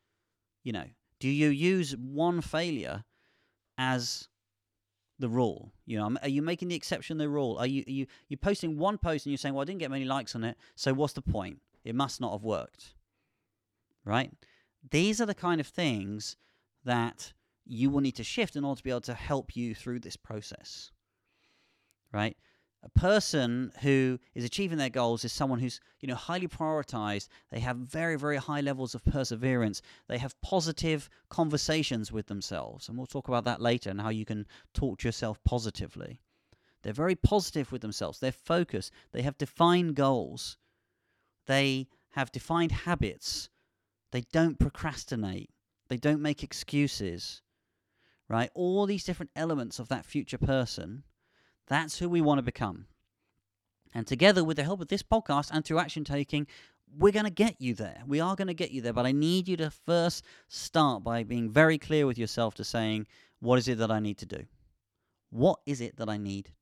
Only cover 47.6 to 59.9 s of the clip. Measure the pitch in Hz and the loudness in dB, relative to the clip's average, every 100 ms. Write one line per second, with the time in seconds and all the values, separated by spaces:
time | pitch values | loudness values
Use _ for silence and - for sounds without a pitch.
47.6 | _ _ _ _ _ _ - 113 120 - | _ _ _ _ _ _ -4 0 0 0
48.6 | 180 190 202 202 - 175 - - 160 151 | 2 4 2 0 -2 -6 -6 -4 0 0
49.6 | 117 - 113 131 - 147 135 123 - 135 | -2 -8 -4 -6 -4 -4 -4 -2 2 2
50.6 | 120 - 85 120 - _ _ _ _ _ | 0 -4 -10 -12 -16 _ _ _ _ _
51.6 | _ 143 156 - 175 175 151 143 123 - | _ 0 0 -2 0 4 6 4 2 -2
52.6 | 107 87 98 _ _ _ _ _ _ _ | -4 -6 -14 _ _ _ _ _ _ _
53.6 | _ _ _ 117 110 131 185 185 160 151 | _ _ _ -8 -4 6 6 6 4 0
54.6 | 143 196 165 196 - 220 - 143 147 160 | -2 -4 -2 -4 2 0 2 0 0 -2
55.6 | 151 160 151 156 147 143 139 151 147 - | 0 0 0 -4 -2 -2 0 -2 -4 -8
56.6 | - _ _ 147 190 208 214 175 220 - | -20 _ _ 4 6 6 2 4 2 2
57.6 | 127 107 104 - 127 143 170 190 190 165 | -2 -2 -6 -8 -2 0 2 0 -2 -2
58.6 | 175 131 117 117 123 143 156 185 180 175 | -4 -4 -2 0 2 4 4 4 2 0
59.6 | 160 - - | -2 -4 2